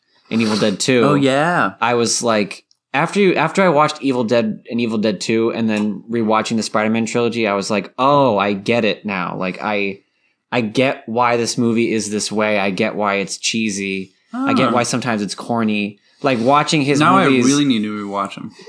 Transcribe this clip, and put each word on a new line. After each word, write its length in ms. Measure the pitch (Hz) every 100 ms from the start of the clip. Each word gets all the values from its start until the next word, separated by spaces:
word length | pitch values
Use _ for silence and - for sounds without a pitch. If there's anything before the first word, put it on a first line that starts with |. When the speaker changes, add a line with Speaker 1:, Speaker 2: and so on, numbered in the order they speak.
| _ _ _
Speaker 1:
and 140 | 113
Evil 140 | 113 107
Dead 220 | 107 92
Two, 220 | - 127
Speaker 2:
Oh, 100 | 117
yeah. 600 | 143 135 135 160 175 104 98
Speaker 1:
I 140 | 117
was 260 | 120 113 -
like, 440 | 120 110 98 - _ _ _
after 280 | 135 160 202
you, 160 | 196 147
after 260 | 156 -
I 60 | 190
watched 340 | 147 151 -
Evil 220 | 135 123
Dead 400 | 113 120 110 101 -
and 120 | 117
Evil 180 | 120 110
Dead 220 | 110 95
Two 320 | - 113 113
and 180 | 107 113
then 320 | 107 107 92 101
rewatching 460 | 117 107 110 107 113
the 80 |
Spider-Man 420 | 101 110 107 113 113
trilogy, 400 | 120 117 113 107
I 80 |
was 160 | 101 95
like, 240 | 107 95 -
"Oh, 380 | 131 143 135 101
I 160 | 101
get 300 | 101 104 117
it 220 | 110 - 104
now." 300 | 98 87 92
Like, 220 | 92 92
I, 380 | 104 107 98 98 _ _ _ _ _
I 100 | 123
get 440 | 110 110 131 143 -
why 300 | 113 120 120
this 200 | 113 -
movie 360 | 117 113 117
is 180 | 110 101
this 220 | 107 -
way. 260 | 107 107 104
I 120 | 98
get 260 | 92 107 90
why 200 | 104 98
it's 200 | 95 -
cheesy. 760 | - 117 110 98 98 95 92 _ _
I 200 | 240 262
get 160 | - 127
Speaker 2:
Ah. 20 |
Speaker 1:
why 100 | 120
sometimes 400 | 120 131 123 110
it's 140 | 101 -
corny. 640 | - 117 110 107 101 - _ _
Like, 200 | 139 127
watching 420 | 117 143 143 160
his 160 | 135 143
Speaker 2:
Now 240 | 151 190
Speaker 1:
movies 220 | 165 135 123
Speaker 2:
I 20 |
really 160 | 143
need 180 | 143 117
to 200 | 107 107 101
rewatch 280 | 98 98 -
'em. 140 | 110 -